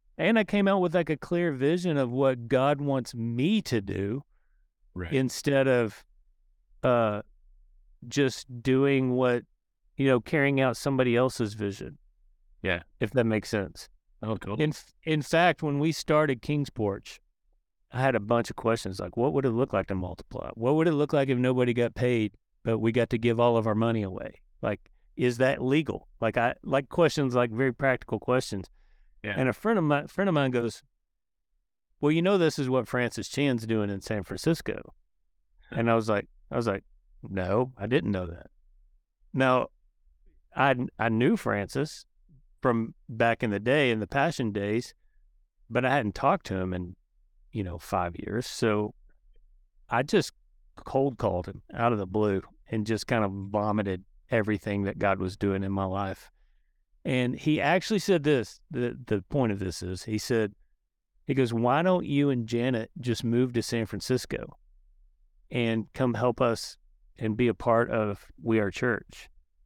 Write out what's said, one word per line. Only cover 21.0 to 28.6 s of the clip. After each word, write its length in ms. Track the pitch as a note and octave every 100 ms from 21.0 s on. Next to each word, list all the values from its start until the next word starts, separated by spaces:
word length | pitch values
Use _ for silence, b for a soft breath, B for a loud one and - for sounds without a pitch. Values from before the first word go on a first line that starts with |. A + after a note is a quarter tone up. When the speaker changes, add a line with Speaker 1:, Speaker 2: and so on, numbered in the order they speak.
| D3
Speaker 1:
like 160 | D3 C3+
if 100 | B2
nobody 340 | B2+ B2+ B2
got 220 | A#2+ A#2+
paid, 380 | - B2 A#2 G#2+ - _ _
but 140 | - A2+
we 140 | A2+
got 180 | A#2+ A2+
to 80 | A#2
give 220 | A#2 A#2
all 160 | A#2+ A#2
of 100 | A2
our 80 |
money 280 | G#2+ A#2 A2+
away?" 380 | G2 F#2 G2+ - _ _
Like, 300 | A2 G2+ - _ _ -
"Is 220 | B2 A#2+
that 240 | C3 C#3
legal?" 460 | B2+ D3 D#3 - - -
Like, 160 | A2+ A#2+
I, 180 | A#2+ -
like, 260 | - C#3 C3+
questions, 460 | - D#3 - C3+
like, 160 | B2 B2
very 220 | A2 C3+
practical 460 | A#2 C3+ B2 - A2
questions. 480 | - B2 - G2